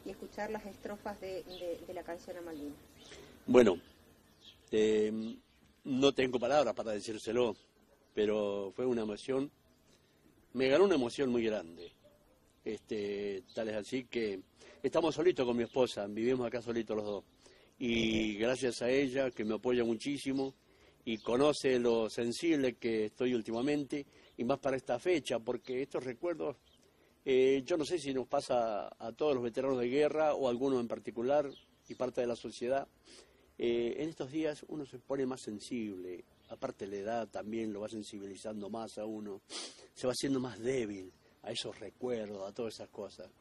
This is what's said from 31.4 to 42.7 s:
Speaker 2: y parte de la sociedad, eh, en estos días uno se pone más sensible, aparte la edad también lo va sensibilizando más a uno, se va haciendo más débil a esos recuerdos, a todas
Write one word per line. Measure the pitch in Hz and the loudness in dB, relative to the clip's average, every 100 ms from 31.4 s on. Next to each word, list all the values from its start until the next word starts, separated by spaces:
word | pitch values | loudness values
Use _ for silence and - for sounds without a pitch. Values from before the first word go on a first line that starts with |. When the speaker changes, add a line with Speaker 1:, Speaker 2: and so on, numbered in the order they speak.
| 143 - - _ - | 2 -8 -20 _ -18
Speaker 2:
y | |
parte | 120 123 131 | -4 -2 0
de | 120 | -2
la | 117 | -2
sociedad, | 117 - 117 135 143 _ - - - _ _ - | -6 -6 0 0 -2 _ -20 -20 -20 _ _ -2
eh, | 120 117 117 - | 0 2 0 -2
en | 156 | -6
estos | 160 135 | -6 -6
días | 156 156 151 - | -2 -2 -4 -8
uno | 156 135 | -8 -8
se | 127 | -12
pone | - 139 127 | -6 -2 -2
más | 131 | -2
sensible, | - 104 - 123 107 92 90 87 - _ - | -6 -10 -6 -4 -4 -6 -10 -12 -14 _ -16
aparte | 113 127 - 101 | -8 -8 -6 -8
la | 101 | -6
edad | 101 117 107 | -4 -4 -4
también | 95 101 113 110 | -8 -6 -4 -4
lo | 101 | -4
va | 104 | -6
sensibilizando | 110 104 104 98 95 110 107 98 | -8 -10 -12 -12 -10 -8 -8 -8
más | 110 110 - | -8 -8 -8
a | |
uno, | 107 107 104 98 _ - - - - | -8 -6 -8 -10 _ -12 -12 -16 -20
se | - 127 | -4 -2
va | |
haciendo | 131 143 135 | 0 0 0
más | 127 104 | -2 -4
débil | 113 131 107 98 92 - _ _ | -2 -2 -2 -6 -12 -18 _ _
a | 107 | -10
esos | 113 117 95 | -8 -8 -10
recuerdos, | 101 - 123 117 104 101 95 | -14 -8 -4 -4 -4 -6 -8
a | |
todas | 104 113 | -6 -6